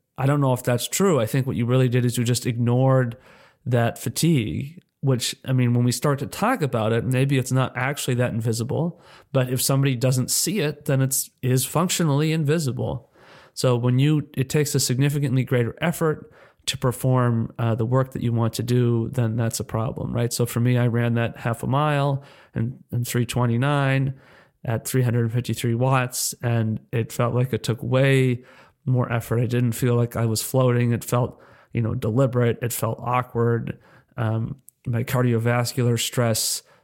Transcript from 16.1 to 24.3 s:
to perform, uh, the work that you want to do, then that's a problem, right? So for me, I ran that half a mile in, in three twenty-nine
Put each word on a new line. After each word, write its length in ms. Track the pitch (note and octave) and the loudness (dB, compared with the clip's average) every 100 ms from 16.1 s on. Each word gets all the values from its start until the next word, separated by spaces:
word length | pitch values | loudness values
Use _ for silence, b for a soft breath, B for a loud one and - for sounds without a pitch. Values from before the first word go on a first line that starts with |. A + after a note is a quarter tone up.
| D3 - B B B - | -2 -8 B B B -8
to 100 | - | -2
perform, 760 | C3 A#2 C3 B2+ A#2+ A#2 A2+ - | -2 0 2 2 4 2 -2 -2
uh, 180 | A#2 A2+ | -2 0
the 100 | A2+ | 0
work 260 | C3 C3 | 0 0
that 100 | - | -2
you 100 | A#2+ | -2
want 220 | A#2 A2+ | 0 0
to 100 | - | -2
do, 460 | A#2 B2 A#2+ A#2 A#2 | 0 2 2 2 0
then 260 | B2+ A#2 A2+ | -2 -2 0
that's 240 | A2+ - | -2 -4
a 40 | |
problem, 500 | - A2+ A2+ - A#2+ | -4 -4 -4 -4 -4
right? 180 | B2 A#2+ | -2 -2
So 140 | - A#2+ | -2 -2
for 140 | A#2+ | 0
me, 180 | A#2+ B2 | 2 2
I 100 | A#2+ | 2
ran 280 | A#2 A#2+ A#2 | 2 0 0
that 220 | A#2 - | -2 -4
half 260 | A#2+ A2+ | -6 -4
a 40 | B2 | -2
mile 560 | C3+ D3+ C#3+ C#3+ C#3 B B B | 0 0 0 0 -2 B B B
in, 240 | - A2+ C3+ - | -6 -6 -6 -8
in 120 | B2 | -6
three 220 | A#2+ A#2+ A#2 | -2 -2 -2
twenty-nine 880 | B2 A#2+ A#2 C#3 D3 C3+ C3+ C3+ C3+ B | 0 0 2 0 0 2 0 -2 -6 B